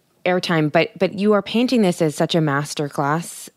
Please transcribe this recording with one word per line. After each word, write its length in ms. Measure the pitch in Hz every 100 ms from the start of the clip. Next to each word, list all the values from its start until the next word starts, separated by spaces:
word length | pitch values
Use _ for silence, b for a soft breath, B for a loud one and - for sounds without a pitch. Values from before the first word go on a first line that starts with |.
| _ _
airtime. 480 | 180 180 - 165 151
But, 180 | 165 165 -
but 180 | 185 190
you 180 | 208
are 60 | 202
painting 420 | - 226 247 247
this 200 | 185 -
as 140 | 160 143
such 180 | 165
a 60 | 170
masterclass 1080 | 156 139 147 - 143 - 143 160 165 - -